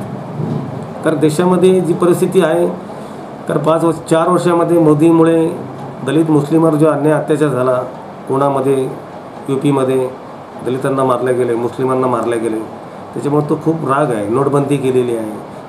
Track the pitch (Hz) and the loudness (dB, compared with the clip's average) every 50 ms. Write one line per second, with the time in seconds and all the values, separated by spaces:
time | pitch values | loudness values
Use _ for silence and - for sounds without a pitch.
0 | - - - - - - - - - - - - - - - - - - - - | -8 -8 -10 -10 -10 -10 -8 -6 -4 -4 -4 -4 -6 -6 -8 -10 -10 -10 -12 -4
1 | - 160 156 147 147 156 151 - 180 180 185 175 175 185 185 185 170 156 170 - | -2 -2 0 2 2 2 2 4 2 4 4 6 6 6 4 4 2 0 0 2
2 | 180 175 175 - 185 170 - 196 175 156 160 170 175 180 - - - - - - | 4 2 4 2 2 2 2 2 2 4 2 2 0 0 -2 -6 -10 -14 -14 -14
3 | - - - - - - - - - - 165 160 147 151 160 165 156 170 156 156 | -14 -14 -14 -14 -14 -14 -14 -14 -6 -2 -2 0 2 2 2 4 2 2 0 0
4 | - - 160 160 165 175 180 170 175 180 170 170 165 156 175 170 160 151 151 147 | 0 0 2 2 4 2 2 2 2 2 2 2 2 4 4 4 6 6 6 6
5 | 156 170 165 165 160 165 165 165 165 165 185 - - - - - - - - - | 6 6 6 6 6 6 4 2 2 0 -2 -6 -10 -12 -12 -12 -12 -14 -12 -8
6 | - 127 135 156 165 156 156 147 147 147 165 160 165 160 151 147 156 160 147 143 | -6 -2 0 2 2 4 4 2 2 2 2 4 4 4 4 4 4 4 4 2
7 | 139 151 156 143 147 - 156 139 151 147 127 123 127 127 127 123 127 - - - | 2 2 2 2 0 0 0 0 2 0 0 0 0 0 0 0 -2 -6 -10 -14
8 | - - - - - - 131 135 143 143 139 135 131 139 139 135 131 - - - | -16 -16 -16 -16 -6 -4 0 2 2 2 2 0 0 0 0 0 0 -4 -6 -10
9 | - - - - - - - - - - 139 131 135 143 139 139 131 131 131 127 | -14 -16 -16 -16 -16 -16 -16 -14 -6 -4 -4 0 0 2 2 2 2 2 0 0
10 | 127 127 127 - - - - - - - - - - 117 123 131 135 139 135 135 | -2 -2 -6 -10 -16 -16 -18 -18 -18 -16 -16 -10 -6 -6 -4 -4 -2 -2 -2 0
11 | 131 131 123 120 120 127 127 120 127 120 117 113 120 120 113 - 131 131 131 127 | 0 0 0 0 0 0 0 0 0 0 0 -2 -2 -4 -4 -2 -2 -2 0 0
12 | 131 127 123 113 110 117 120 117 110 113 110 110 110 107 - - - - - - | 0 0 0 -2 -2 -2 -2 -2 -2 -2 -4 -4 -6 -8 -12 -16 -16 -16 -16 -16
13 | - - - 139 123 143 143 147 147 147 160 151 - 156 160 165 156 131 135 139 | -16 -12 -12 -6 -4 0 0 0 0 0 -2 -2 0 -2 -2 -2 -2 -2 0 0
14 | 151 131 120 107 104 101 113 131 139 139 131 143 139 127 143 139 120 131 123 127 | 0 0 0 -2 -2 -2 0 0 0 2 2 0 2 2 0 0 0 0 0 2
15 | 123 120 117 113 110 107 104 104 101 - - - - | 0 0 -2 -4 -4 -6 -8 -10 -12 -14 -16 -16 -16